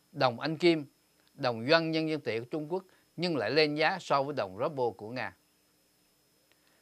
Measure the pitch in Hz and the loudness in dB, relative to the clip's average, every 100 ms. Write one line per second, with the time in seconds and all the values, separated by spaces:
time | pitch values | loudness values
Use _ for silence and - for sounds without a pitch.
0 | _ 147 131 117 143 156 175 160 135 _ | _ 0 2 2 -4 2 4 4 -2 _
1 | _ _ _ - 131 113 120 165 160 160 | _ _ _ -4 -2 -2 4 4 4 0
2 | 156 151 123 110 123 156 151 185 - _ | -2 -2 -2 -4 -4 -6 -4 -6 -8 _
3 | _ - 180 147 104 147 156 147 156 185 | _ -4 -2 0 2 2 2 2 0 0
4 | - 139 139 135 101 95 151 139 120 - | 0 0 2 -2 -4 -4 -4 -2 -2 -4
5 | 107 123 104 - _ _ _ _ _ _ | -10 -8 -8 -12 _ _ _ _ _ _
6 | _ _ _ _ _ _ _ _ | _ _ _ _ _ _ _ _